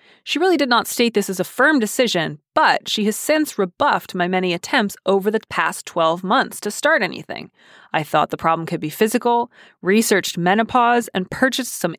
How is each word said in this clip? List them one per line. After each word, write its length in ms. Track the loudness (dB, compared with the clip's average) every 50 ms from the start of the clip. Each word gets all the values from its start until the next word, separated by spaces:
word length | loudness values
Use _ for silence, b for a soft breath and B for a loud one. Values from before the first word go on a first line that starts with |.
| b b b b
She 160 | b -6 -2 0
really 160 | 2 2 2
did 120 | 2 2 2
not 200 | 2 0 0 -2
state 260 | 0 0 0 2 2
this 160 | 0 -2 -2
as 80 | -4 -4
a 60 | -6
firm 340 | -4 0 2 2 4 4 2
decision, 640 | 0 0 0 0 0 0 0 -2 -2 -4 -6 -10 _ _ 0
but 340 | 2 4 4 4 2 0 -4
she 160 | -4 -2 0
has 120 | -2 -2
since 420 | -2 0 0 2 2 0 -2 -2 -4
rebuffed 540 | -4 -4 -2 0 0 2 2 0 -2 -6 -4
my 120 | -4 -2
many 260 | 0 0 0 0 0
attempts 440 | -2 -4 -4 -2 0 0 0 0 -4 -4 -2
over 240 | 0 2 2 2 0
the 100 | -2 -2 -4 -4
past 380 | -2 -2 -2 -2 -2 -6 -12
twelve 360 | -6 -2 0 2 2 0 0 -2
months 360 | 0 0 0 0 -2 -6 -8
to 100 | -8 -8
start 320 | -6 -2 0 2 2 2
anything. 480 | 0 -2 -6 -8 -12 -12 -12 -12 -14 -16 _ b b b b b b b
I 100 | b -4
thought 280 | -2 0 0 0 0 0
the 60 | -2
problem 300 | -2 0 0 0 0 -2
could 140 | -6 -6 -6
be 100 | -6 -4
physical, 600 | 0 0 0 2 2 0 0 2 0 0 0 -4 b b b b b b
researched 540 | 0 2 4 4 4 4 2 2 0 -2 -4 -2
menopause, 720 | 2 2 2 2 2 2 2 2 4 4 2 2 0 -2 -6
and 160 | -6 -6 -6
purchased 440 | -4 -2 0 0 0 -2 -6 -6 -6
some 200 | -6 -6 -6 -6